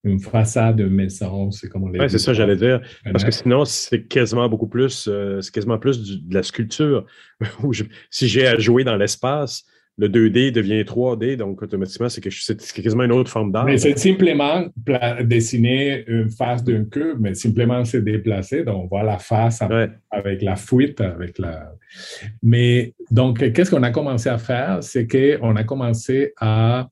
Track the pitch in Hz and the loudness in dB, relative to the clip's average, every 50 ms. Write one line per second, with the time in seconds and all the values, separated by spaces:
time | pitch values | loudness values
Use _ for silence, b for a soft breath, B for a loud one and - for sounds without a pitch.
0 | - 104 95 95 95 - - 110 110 110 - 127 113 113 110 110 101 95 95 98 | 0 0 0 0 -2 0 0 2 2 2 2 2 2 2 2 2 2 2 2 0
1 | 95 92 - - 101 92 95 98 98 98 98 - - 98 - 95 95 92 92 90 | 0 -2 -4 -6 -8 -6 -4 -4 -4 -4 -6 -8 -12 -10 -6 -6 -6 -4 0 0
2 | 139 135 95 110 - 139 123 104 107 101 101 87 107 123 127 120 B B B B | 0 2 2 0 2 2 2 2 4 2 4 4 4 2 2 0 B B B B
3 | B 101 95 95 98 113 - - - 127 123 139 147 127 - - - - 123 113 | B -2 0 2 2 2 0 0 2 2 4 4 2 0 -2 -8 -2 -2 -2 -4
4 | - - - 131 120 107 113 120 120 120 110 107 113 110 - 120 131 135 131 - | -2 -2 0 0 2 2 0 0 0 0 0 -2 -4 -4 0 0 0 0 -2 -6
5 | - 107 101 101 101 101 98 98 95 - - 113 101 120 113 110 - 135 135 120 | -6 -4 -4 -4 -4 -4 -4 -6 -8 -6 -8 -6 -2 -2 -4 0 0 0 0 0
6 | 107 98 98 92 - 85 92 98 92 - - - 117 107 - - 156 147 139 110 | -4 -8 -10 -10 -8 -4 -2 -2 -2 -2 -4 -6 -6 -6 -2 -2 0 0 0 0
7 | 98 b b b b b b b 113 104 - - - 143 113 - 107 B B B | -2 b b b b b b b -8 -8 -6 -4 -4 -2 -2 -2 -6 B B B
8 | B B - - 127 113 98 131 131 127 117 113 104 117 120 127 135 120 110 101 | B B -4 -2 0 2 4 4 4 4 4 4 4 4 4 4 4 2 0 0
9 | 101 101 - - - 127 143 151 143 123 - - _ _ _ _ _ _ _ - | 0 -2 -2 -4 -4 -4 -2 -2 -4 -6 -8 -14 _ _ _ _ _ _ _ -2
10 | 104 101 95 117 110 110 98 123 131 135 120 117 101 98 107 110 101 - - 120 | -2 2 4 4 4 4 4 2 2 2 0 0 0 0 0 -2 -2 -2 -2 -2
11 | 123 127 120 110 110 127 139 120 107 98 98 - 107 98 104 95 95 95 - - | -2 -2 -2 -2 -4 -4 -4 -4 -6 -8 -8 -10 -8 -6 -4 -6 -6 -6 -4 -4
12 | 117 120 - - - - - - - - 107 110 - - - - 92 117 110 120 | -4 -4 -4 -6 -10 -10 -10 -8 -6 -6 -6 -6 -8 -14 -12 -4 -2 0 2 2
13 | 127 120 117 127 123 - - 113 107 98 95 110 123 135 139 120 - 147 143 139 | 2 4 2 2 2 0 -2 -2 -2 0 0 0 2 2 2 4 4 2 2 4
14 | - 190 190 190 190 170 151 143 143 143 156 185 180 - _ 117 113 139 135 123 | 2 2 4 4 4 4 4 2 2 2 0 0 -2 -4 _ -8 -2 -2 0 0
15 | 123 120 120 123 123 113 120 113 113 - - 120 113 120 127 135 139 139 135 120 | 0 -2 -2 0 0 2 2 2 2 0 2 2 2 4 4 2 0 0 -2 -4
16 | - 117 117 113 110 110 110 - 127 120 123 123 120 123 117 107 107 107 - 143 | -6 -2 -2 0 0 -2 -2 -2 -2 -2 -2 -2 0 0 0 0 -2 -4 -4 -4
17 | 151 165 151 120 107 98 92 - - 113 107 117 117 117 123 123 123 117 135 123 | -4 -2 -2 -2 -2 -2 -4 -2 -2 0 2 2 2 2 2 0 -2 0 0 0
18 | 104 107 107 101 95 110 101 95 95 - 135 151 165 120 104 95 90 90 98 101 | 0 0 -2 -2 -2 -2 -2 -2 -4 -4 -4 -4 -2 -2 -4 -4 -4 -4 -4 -2
19 | 107 107 101 90 - - 113 113 113 117 113 - 110 95 113 117 110 98 - - | -2 -2 -2 -4 -4 -2 0 2 2 0 0 -2 -2 -2 0 0 0 -2 -6 -16
20 | _ _ 107 104 98 101 98 95 104 98 98 - - - 131 123 139 143 143 - | _ _ -8 -6 -4 -4 -4 -2 -2 -4 -4 -4 -2 0 2 2 2 2 0 -4
21 | 107 92 87 85 90 87 - - 92 85 80 80 76 78 - - B B B B | -4 -4 -4 -8 -10 -10 -8 -8 -8 -8 -8 -12 -14 -18 -20 -20 B B B B
22 | B B B B B 107 B - - 117 117 120 120 120 120 123 123 123 _ _ | B B B B B -16 B 0 4 4 4 6 6 4 4 4 2 -2 _ _
23 | - _ 113 113 127 131 117 113 139 120 113 - 180 185 175 139 123 120 117 151 | -4 _ 2 4 4 4 2 2 0 2 4 2 4 4 4 2 2 2 0 -2
24 | 147 139 131 113 117 131 120 113 113 - 123 120 135 175 95 85 - - - 127 | -2 -2 -2 -2 -2 -2 -2 -2 -2 -2 -2 -2 -2 -2 -4 -4 -6 -4 -2 -2
25 | 113 113 - 131 135 143 147 - 120 117 110 110 113 110 139 135 123 117 113 113 | -2 2 2 4 4 4 4 2 2 2 2 2 0 -2 -2 -2 -2 -2 -2 -2
26 | - - 127 135 143 143 - _ 113 110 110 110 113 117 120 127 127 127 | -2 -2 0 0 0 -2 -4 _ -2 0 2 4 4 2 2 0 -2 -8